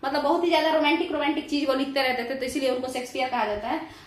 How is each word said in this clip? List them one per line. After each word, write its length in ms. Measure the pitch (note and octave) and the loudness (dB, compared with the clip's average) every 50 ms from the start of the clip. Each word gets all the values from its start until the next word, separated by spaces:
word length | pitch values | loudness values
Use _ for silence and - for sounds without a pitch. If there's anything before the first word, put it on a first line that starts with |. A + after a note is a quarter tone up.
| - | -6
मतलब 180 | C4+ C#4+ C#4+ C#4+ | -2 -2 0 2
बहुत 200 | C#4+ E4+ F4+ F4 | 2 2 2 4
ही 60 | E4+ | 4
ज्यादा 220 | E4 D#4 D#4 D#4+ | 4 4 4 4
romantic, 400 | D#4+ D#4 D4 D4 E4 E4+ F4 - | 4 4 4 4 4 2 0 -2
romantic 380 | D4+ D4 D4 D4 D#4 D#4 - - | -2 0 0 0 0 -2 -2 -2
चीज 180 | D4 C#4+ C4+ | -2 0 0
वो 60 | C4+ C4 | 0 0
लिखते 280 | C4 C#4 C4+ - C#4 | 0 0 0 0 0
रहते 220 | C4 B3+ B3 A#3 A#3+ | 0 0 0 -2 -2
थे, 120 | A#3+ C4+ | -4 -4
तो 100 | C4+ C4 | -4 -4
इसीलिए 240 | B3+ - D4 C4+ B3+ | -4 -2 0 0 0
उनको 180 | B3 B3 B3+ | 0 0 -4
शेक्सपियर 420 | C4 - B3 B3 - - C4+ B3+ B3+ | -4 -4 -6 -6 -6 -4 -4 -2 -2
कहा 160 | B3+ A#3 A3 | 0 0 0
जाता 220 | G#3 G#3 G#3 A3 | 0 -2 -4 -2
है। 140 | A#3+ D#4 D#4+ - - - - - | -4 -4 -4 -6 -10 -14 -18 -14